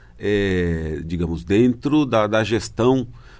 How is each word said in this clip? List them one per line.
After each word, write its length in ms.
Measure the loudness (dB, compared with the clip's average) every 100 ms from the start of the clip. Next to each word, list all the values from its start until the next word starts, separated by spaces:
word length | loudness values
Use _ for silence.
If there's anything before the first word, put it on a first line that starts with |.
| -20 -8
é, 840 | -2 0 0 0 -2 -2 -4 -8 -6
digamos, 360 | -4 -4 -4
dentro 640 | 0 4 4 2 0 0
da, 220 | 2 2 2
da 180 | 0
gestão 640 | 0 -2 -2 0 2 2 -2 -12 -20